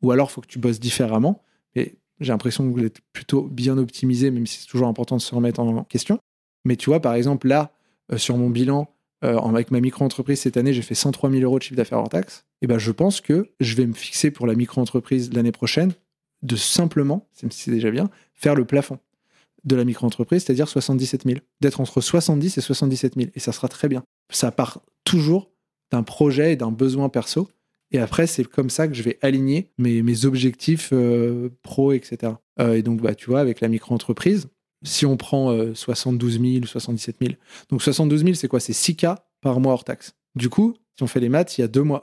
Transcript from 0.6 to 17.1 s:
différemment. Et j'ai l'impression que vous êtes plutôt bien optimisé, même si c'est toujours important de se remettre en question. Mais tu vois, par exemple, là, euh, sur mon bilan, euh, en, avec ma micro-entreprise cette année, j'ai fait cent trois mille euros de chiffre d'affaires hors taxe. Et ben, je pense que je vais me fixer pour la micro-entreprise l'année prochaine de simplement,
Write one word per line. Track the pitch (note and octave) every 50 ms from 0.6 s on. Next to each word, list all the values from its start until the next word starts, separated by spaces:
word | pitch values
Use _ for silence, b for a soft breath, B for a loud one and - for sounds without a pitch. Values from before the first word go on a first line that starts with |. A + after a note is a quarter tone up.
| A#2 B2 A2+ G#2+
différemment. | A#2+ A#2+ - - B2 A2 A2 A2 B2 E3+ G3+ - _ _ _ _ _ _ -
Et | B2 - - - _ _ _ _ -
j'ai | D3 B2+
l'impression | A#2 G#2 - B2 - - C3+
que | B2+ A#2+
vous | B2 A2+
êtes | A2 - - _ _
plutôt | - - - - C#3+ C#3 -
bien | - C#3 A#2+ B2 C3+ C3
optimisé, | C3+ B2+ A#2+ - - - B2+ B2 A#2+ C3+ C#3
même | B2+ A#2+ A#2
si | G#2+ - -
c'est | -
toujours | - - B2 B2+
important | A#2+ A2 B2 A#2+ - C3+
de | A#2+
se | - - A#2+
remettre | A#2+ A#2+ A#2+ A2+ -
en | A#2+ A2+ A2+ A2+ -
question. | _ - A#2+ - - G#3 - _ _ _ _ _ _ _ _ -
Mais | B2+ B2
tu | - - C3+
vois, | D3+ D#3+
par | D3+ B2 A#2
exemple, | A#2+ B2 C#3 C#3+ C3+ -
là, | B2+ C#3 D3+ D3+ D3 _ _ _ _ _ _ _ -
euh, | -
sur | A#2 - - B2
mon | B2 B2 B2
bilan, | A#2 A#2 B2+ C3+ C#3 C#3+ D3 - _ _ _ _ _ - -
euh, | B2+ A#2
en, | A2+ - A2+ A2
avec | A#2 A#2 -
ma | B2+ B2
micro-entreprise | B2 C3 - - C#3+ B2+ - - B2 C#3+ C#3+ C3
cette | - C3 -
année, | B2 B2 C#3 C3+
j'ai | B2 A2+
fait | - A2+
cent | - - C#3+
trois | B2+ - - C3+
mille | C3+ C3 C3
euros | B2+ C3
de | C3 -
chiffre | - C3+
d'affaires | B2+ A2+ - B2 A2+
hors | A2 A2
taxe. | - E3+ - - - - _ _ _ -
Et | -
ben, | A#2+ A#2+
je | A2+ G#2 A2+
pense | G#2+ - E3+ G3 G3 -
que | - - D3 F3 G#3+ - _ -
je | C#3 A#2 A2
vais | B2 B2
me | A#2 A2
fixer | - - - - - - D3
pour | C#3+ - B2
la | A#2 A2
micro-entreprise | A#2 B2 - - C3 B2 - - B2+ - - C3+ B2+ A#2+ - A2
l'année | A#2+ A#2 A#2+
prochaine | A2 - - - - D3+ F3 F#3+ F3 _ _ _ _ _ _ _ _ - -
de | B2 B2
simplement, | G#2+ - - - - E3+ D#3+ - D3+ C#3+ C#3